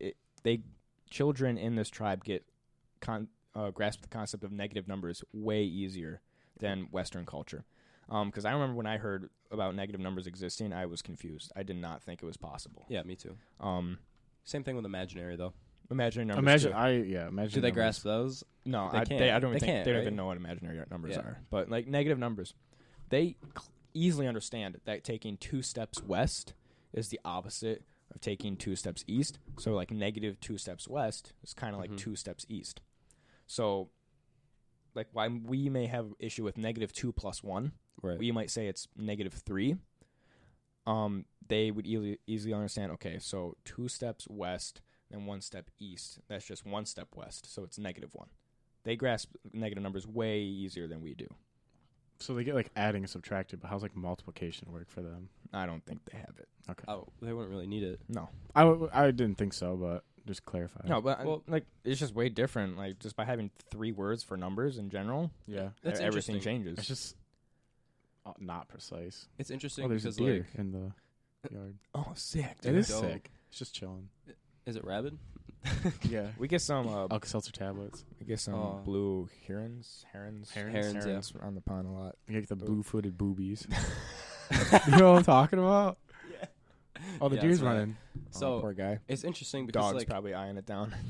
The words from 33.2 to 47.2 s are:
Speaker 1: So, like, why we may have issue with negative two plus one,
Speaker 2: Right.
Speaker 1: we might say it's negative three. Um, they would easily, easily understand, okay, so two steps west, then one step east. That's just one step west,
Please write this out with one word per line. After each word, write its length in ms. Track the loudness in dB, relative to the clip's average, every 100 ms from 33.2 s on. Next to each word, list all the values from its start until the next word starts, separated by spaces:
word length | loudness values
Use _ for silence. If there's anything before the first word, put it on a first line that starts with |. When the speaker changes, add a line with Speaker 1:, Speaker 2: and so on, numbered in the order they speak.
| _ _ -10
Speaker 1:
So, 440 | 0 2 2 -2 _ _ _ _ _ _ _ _ _ _
like, 140 | -8 -6
why 160 | 0 0
we 400 | 0 -2 0 2
may 180 | 2 0
have 280 | -2 -4 -6
issue 260 | -6 -4
with 120 | -4 -2
negative 340 | -2 -2 -4
two 200 | -2 -4
plus 300 | -2 -4 -6
one, 300 | -4 -2 -2 -6 _ -8
Speaker 2:
Right. 160 | -4 0
Speaker 1:
we 120 | 0
might 200 | 0 -2
say 180 | -2 -2
it's 180 | -4 -10
negative 380 | -6 -4 -2 -4
three. 420 | -6 -4 2 2 2 -4 _ _ _ _ _ -20 _ _ _ 0
Um, 400 | 2 2 -2 -6 -12 -2
they 240 | 2 2
would 160 | 0 -2
easily, 320 | -2 -2 -4 -4
easily 280 | -4 -2
understand, 380 | -2 -2 -4 -6
okay, 260 | -6 -8 -8
so 380 | -8 -6 -8 -10
two 240 | -14 -8 -6
steps 380 | -4 -6 -8 -10
west, 520 | -6 -4 -4 -8 -14 -20 _ -16
then 160 | -12 -8
one 140 | -8
step 300 | -10 -14 -16 -16
east. 420 | -16 -14 -14 -16 -12
That's 180 | -12 -10
just 180 | -12
one 220 | -6 -6 -6
step 220 | -10 -12
west, 380 | -14